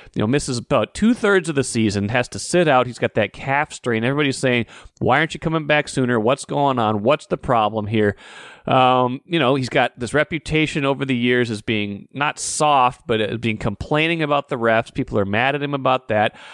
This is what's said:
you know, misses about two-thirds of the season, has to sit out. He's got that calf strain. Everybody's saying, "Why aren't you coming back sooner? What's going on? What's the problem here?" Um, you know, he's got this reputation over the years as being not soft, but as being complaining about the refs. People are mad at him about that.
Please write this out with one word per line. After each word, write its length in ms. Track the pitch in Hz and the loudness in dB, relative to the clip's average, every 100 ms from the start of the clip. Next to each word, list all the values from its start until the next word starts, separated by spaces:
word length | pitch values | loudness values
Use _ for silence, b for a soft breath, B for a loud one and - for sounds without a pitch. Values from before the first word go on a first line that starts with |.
| B | B
you 80 | - | -2
know, 60 | 107 | 0
misses 300 | 143 139 120 | 0 -2 -6
about 360 | - 135 107 | 0 0 0
two-thirds 540 | - 214 240 214 190 160 | 0 0 2 2 2 2
of 80 | 139 | -2
the 80 | |
season, 460 | 127 117 110 101 101 | -2 0 0 0 0
has 180 | 127 120 | 0 -2
to 100 | 98 | -6
sit 280 | - 175 160 | -2 2 4
out. 200 | 127 127 | 2 2
He's 120 | 117 | -2
got 140 | 120 - | -2 0
that 160 | 101 | -2
calf 400 | - 135 139 151 | -4 -4 -2 -4
strain. 320 | - 123 110 | -6 -2 0
Everybody's 340 | 117 143 143 127 | 0 0 -2 0
saying, 280 | 131 123 110 B B - | 0 0 -2 B B -4
"Why 200 | 110 131 | 0 2
aren't 140 | 160 | 0
you 60 | 156 | -4
coming 280 | 165 160 147 | -4 -4 0
back 200 | 151 143 | 0 0
sooner? 320 | - 123 120 | -2 0 2
What's 240 | 107 143 | 0 -2
going 360 | - 143 143 123 | -4 -2 0 0
on? 240 | 107 107 | 0 0
What's 240 | 107 151 - | 0 0 -2
the 100 | 165 | -6
problem 500 | - 120 104 110 101 | 0 0 2 -2 -2
here?" 300 | 110 104 98 B B B B - | 2 2 0 B B B B 0
Um, 560 | 131 127 127 127 131 | 4 4 4 0 -2
you 160 | - 165 | -4 0
know, 160 | 127 139 | 2 2
he's 140 | 123 | 0
got 280 | 143 123 - | 0 0 -2
this 160 | 117 | -2
reputation 680 | 143 151 165 - 156 151 160 | -2 0 -4 -2 -2 0 -2
over 220 | 139 139 139 | -2 -2 -2
the 100 | 123 | 0
years 340 | 123 123 117 | 2 2 0
as 120 | 104 | -4
being 480 | 110 110 101 101 - | -4 -4 -4 -8 -10
not 260 | 135 147 - | -4 -4 -4
soft, 680 | - - 151 139 123 - - | -6 0 2 4 2 0 -4
but 140 | 110 | -2
as 160 | 107 117 | -2 -2
being 200 | 117 107 | -4 -2
complaining 640 | 117 101 - 151 160 170 | -4 -6 -2 0 0 0
about 280 | 151 147 - | 0 -2 -2
the 80 | 131 | -2
refs. 360 | 113 113 - | 2 2 0
People 240 | - 127 117 | -6 -4 -2
are 80 | 98 | 0
mad 300 | 104 131 143 | 0 0 -2
at 80 | |
him 100 | 143 | -4
about 360 | 143 131 131 - | -2 0 0 0
that. 260 | 107 110 - B | 0 0 -2 B